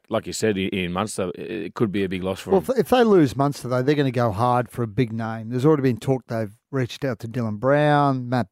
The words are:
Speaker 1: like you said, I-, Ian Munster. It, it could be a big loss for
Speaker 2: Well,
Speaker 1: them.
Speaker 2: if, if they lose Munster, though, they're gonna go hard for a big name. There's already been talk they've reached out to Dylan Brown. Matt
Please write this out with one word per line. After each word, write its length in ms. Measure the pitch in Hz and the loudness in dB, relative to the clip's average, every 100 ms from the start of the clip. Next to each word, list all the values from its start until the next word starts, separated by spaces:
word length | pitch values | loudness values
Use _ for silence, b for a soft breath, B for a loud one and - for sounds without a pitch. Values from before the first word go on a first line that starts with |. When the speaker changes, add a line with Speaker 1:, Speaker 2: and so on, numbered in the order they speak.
| _ | _
Speaker 1:
like 160 | 110 90 | -4 -4
you 80 | |
said, 240 | - 110 95 | -2 0 0
I-, 100 | 95 | -2
Ian 180 | 98 90 | -2 -2
Munster. 400 | 90 92 - 90 - | -2 -4 -4 -6 -6
It, 160 | - | -8
it 220 | 95 95 - | -8 -8 -2
could 160 | 113 | 0
be 120 | 101 | 0
a 60 | 95 | -2
big 140 | 92 | -2
loss 160 | 92 95 | -4 -6
for 100 | 113 | 0
Speaker 2:
Well, 120 | 185 | 0
Speaker 1:
them. 120 | - 254 | 2 -2
Speaker 2:
if, 80 | - | 2
if 40 | |
they 140 | 254 | 4
lose 320 | 233 190 139 135 | 6 6 4 2
Munster, 320 | 143 - 120 | -2 -2 -4
though, 160 | 127 | 0
they're 100 | 127 | 2
gonna 160 | 151 135 | 2 0
go 220 | 123 120 | 0 0
hard 400 | 98 123 123 117 | 0 2 2 -2
for 100 | - | -6
a 60 | 113 | -4
big 260 | 101 117 | -2 -2
name. 360 | 113 110 113 110 | -2 -6 -8 -6
There's 180 | 123 143 | 2 4
already 160 | 151 | 4
been 140 | 131 110 | 2 0
talk 260 | - 131 - | -2 -2 -2
they've 300 | 113 107 107 _ | -6 -6 -10 _
reached 340 | 135 120 - 135 | -4 -4 -4 -6
out 140 | 113 | -6
to 80 | 117 | -6
Dylan 320 | 120 113 104 | -4 -4 0
Brown. 680 | 127 147 151 147 143 131 123 | 2 4 4 4 4 0 -2
Matt 200 | 127 110 | -2 -2